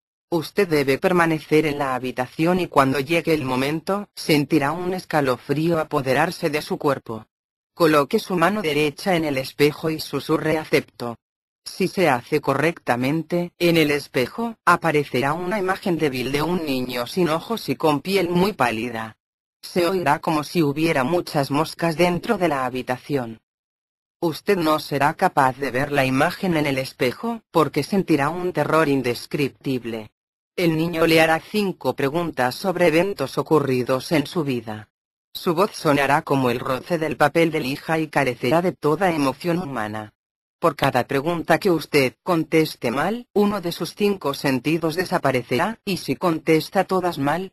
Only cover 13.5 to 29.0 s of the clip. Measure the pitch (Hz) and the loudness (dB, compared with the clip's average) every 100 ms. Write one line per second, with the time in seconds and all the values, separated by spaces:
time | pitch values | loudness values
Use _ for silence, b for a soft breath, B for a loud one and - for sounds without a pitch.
13.5 | - 175 165 147 143 - 139 120 - 233 | 0 2 4 2 0 -2 -2 -2 -2 -8
14.5 | 220 - 170 165 151 143 127 139 165 180 | -2 2 2 2 0 0 0 0 -2 -4
15.5 | 214 185 190 208 160 151 127 123 143 156 | -2 -2 -2 -2 0 0 -2 -2 -2 0
16.5 | 180 151 131 127 123 120 185 165 160 - | -2 -2 -4 -4 -6 -4 0 0 0 -4
17.5 | 226 - 131 160 143 180 190 170 175 196 | -6 -4 0 0 0 0 -2 0 2 0
18.5 | 190 120 110 120 113 113 - _ _ _ | 0 0 0 -6 -8 -10 -16 _ _ _
19.5 | _ - 185 170 190 143 160 180 151 139 | _ -6 -2 0 2 0 0 0 -4 -2
20.5 | 175 147 143 165 147 127 175 175 151 139 | 0 0 0 0 2 0 0 0 -2 0
21.5 | 143 156 - 170 156 180 175 - 202 170 | 0 -2 -2 -2 2 0 0 -2 0 0
22.5 | 139 127 127 123 127 - 139 117 113 _ | 0 -4 -4 -6 -6 -4 -4 -4 -10 _
23.5 | _ _ _ _ _ _ _ 170 139 - | _ _ _ _ _ _ _ -4 -2 0
24.5 | 196 156 156 - 143 143 160 185 151 131 | 0 2 0 -2 0 0 2 0 4 2
25.5 | 127 135 120 143 143 131 131 170 - 190 | 2 -4 -2 0 2 2 2 2 0 0
26.5 | 160 147 131 135 - 127 - 233 226 _ | 0 0 -2 -4 -2 -2 -2 -6 -8 _
27.5 | 170 143 151 135 196 170 151 143 175 180 | 2 2 0 0 0 2 2 2 -2 -2
28.5 | 147 147 156 147 135 | -2 2 2 4 2